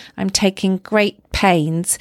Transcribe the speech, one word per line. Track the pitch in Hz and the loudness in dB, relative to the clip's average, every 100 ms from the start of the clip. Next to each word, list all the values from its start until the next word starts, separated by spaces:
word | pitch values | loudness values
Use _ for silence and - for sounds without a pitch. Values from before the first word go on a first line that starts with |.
| - - | -18 -6
I'm | 190 | -4
taking | - 196 190 190 185 | 0 0 0 -2 -2
great | - 214 208 - _ | 0 0 0 -4 _
pains | - 196 175 151 165 175 - | 0 2 2 0 -2 -4 -6